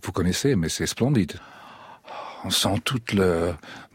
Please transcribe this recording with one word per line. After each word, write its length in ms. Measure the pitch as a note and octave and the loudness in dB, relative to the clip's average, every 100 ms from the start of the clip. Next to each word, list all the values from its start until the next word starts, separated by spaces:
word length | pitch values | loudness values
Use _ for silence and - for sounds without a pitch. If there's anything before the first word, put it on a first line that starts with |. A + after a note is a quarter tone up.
vous 100 | - | -6
connaissez, 440 | F#2 F2+ F2+ C#3 A#2+ | 0 0 2 2 2
mais 140 | D#2+ | 0
c'est 180 | - D#2 | -2 -4
splendide. 460 | - A#2+ C3+ F2+ - - - - - - - - - - - G2 | 0 2 4 2 -4 -16 -20 -20 -20 -20 -20 -16 -14 -12 -10 -2
On 40 | |
sent 320 | - G#2 G2 | 0 2 0
tout 160 | - C3 - | -2 -4 0
le, 380 | G2+ F#2 E2 E2+ E2+ - - - | 2 4 4 0 -2 -10 -18 -10